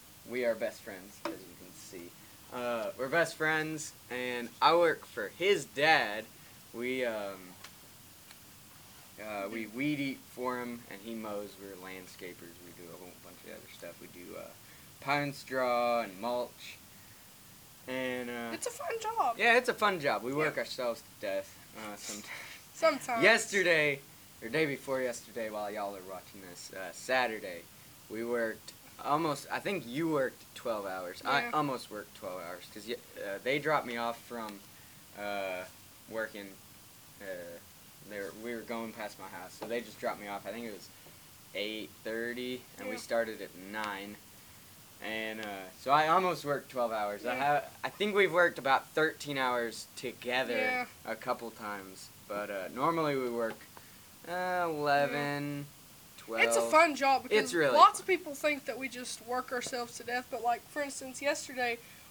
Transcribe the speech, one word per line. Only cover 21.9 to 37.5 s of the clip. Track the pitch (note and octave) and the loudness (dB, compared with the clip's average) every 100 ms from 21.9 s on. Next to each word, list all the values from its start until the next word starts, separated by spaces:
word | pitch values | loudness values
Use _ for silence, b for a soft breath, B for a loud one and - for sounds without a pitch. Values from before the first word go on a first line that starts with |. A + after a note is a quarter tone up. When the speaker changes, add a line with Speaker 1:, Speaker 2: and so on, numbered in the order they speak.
| G#2 | -8
Speaker 1:
sometimes. | - G#2 - B B B B | -8 -10 -10 B B B B
Speaker 2:
Sometimes. | - D#4+ C#4+ - A#3+ | 2 4 4 0 4
Speaker 1:
Yesterday, | G3+ A3+ A3+ G3+ F3 D#3+ D3 C#3 - - - - | 8 6 4 2 6 6 6 2 -6 -20 -20 -12
or | A2+ | -2
day | C#3 | 2
before | D#3+ C3+ - C3 | 2 0 -4 -2
yesterday, | B2+ A#2 - G#2 A2 | 0 -4 -8 -6 -4
while | G#2 G#2 | -4 -4
y'all | G#2+ G2+ G2+ | -4 -4 -6
are | |
watching | F#2 F#2 F2+ G2+ F#2 | -10 -12 -12 -16 -14
this, | F2 - | -12 -12
uh, | - F#2 | -10 -10
Saturday, | E2 - B2+ B2 A2 G2 F2 E2+ B B B - | -8 0 2 2 0 -8 -10 -12 B B B -10
we | G#2+ | -6
worked | A#2 A#2+ A2+ G#2+ - - - - | -2 0 0 -2 -12 -18 -18 -8
almost, | - D3 E3 C#3 - | 0 2 2 0 -2
I | B2+ | -4
think | D#3 G3 A#2+ | -2 -4 -4
you | C3 E3 | -2 2
worked | D3 B2+ - - | 2 2 -2 -16
twelve | - B2 A2 G2 | -8 -4 -2 -2
hours. | F#2 F2+ F#2 | -4 -6 -6
I | - C#3 | 0 2
Speaker 2:
Yeah. | A#3+ | 2
Speaker 1:
almost | D3+ D3 B2 - | 0 0 -2 -6
worked | G#2 F2+ - | -10 -10 -10
twelve | G2 F#2 | -8 -8
hours, | E2+ F2+ F2 | -8 -10 -12
'cause | A2 G#2 | -12 -8
y-, | A#2 - - | -8 -8 -10
uh, | G2+ G2 | -6 -4
they | A#2 C#3+ | 0 0
dropped | D3+ D3 A#2+ | 4 2 2
me | A#2 | -2
off | A#2 A2+ | -2 -4
from, | - A#2+ A2 G2+ F#2+ B B B B F2+ | -8 -8 -8 -10 -14 B B B B -8
uh, | G#2 G2+ F#2+ F#2 F#2 - - - - | -4 -2 -2 -4 -8 -14 -20 -20 -8
working, | A2 A2 G#2+ G2 F#2+ - - - - - - | -4 -4 -6 -12 -14 -20 -20 -20 -20 -20 -14
uh, | G2 F#2 E2+ | -10 -8 -10